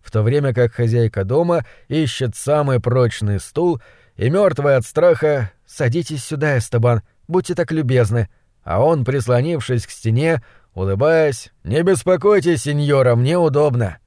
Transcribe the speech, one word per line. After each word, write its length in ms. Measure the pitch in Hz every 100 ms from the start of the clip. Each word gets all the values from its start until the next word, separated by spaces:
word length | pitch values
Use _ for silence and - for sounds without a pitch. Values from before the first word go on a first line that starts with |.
в 100 | -
то 120 | 110
время 300 | 107 143 139
как 200 | 123 120
хозяйка 500 | - 120 120 113 104
дома 420 | 95 135 175 170 - - _
ищет 480 | 151 147 - 127
самый 460 | - - 151 139 127
прочный 580 | 117 123 123 - 104 101
стул, 420 | - - 175 160 - _ _ -
и 120 | 110
мёртвый 460 | 175 202 143 143
от 100 | 135
страха: 680 | 110 - 175 165 151 143 107 _ _
«Садитесь 580 | - 131 147 - 151
сюда, 340 | - 151 151 135
Эстебан, 440 | - 120 120 117 - _ -
будьте 260 | 175 -
так 160 | 180 170
любезны», 580 | 160 135 127 110 117 101 _ _ _
а 180 | - 90
он, 220 | 139 165
прислонившись 840 | 120 139 123 123 147 165 - 123 -
к 40 |
стене, 520 | - 113 113 160 160 - _ _
улыбаясь: 760 | - 98 98 143 165 156 135 - _
«Не 200 | - 123
беспокойтесь, 800 | 175 185 - 180 202 208 165 170
сеньора, 520 | 143 147 147 139 127
мне 240 | 117 123 175
удобно». 600 | 165 139 147 120 104 78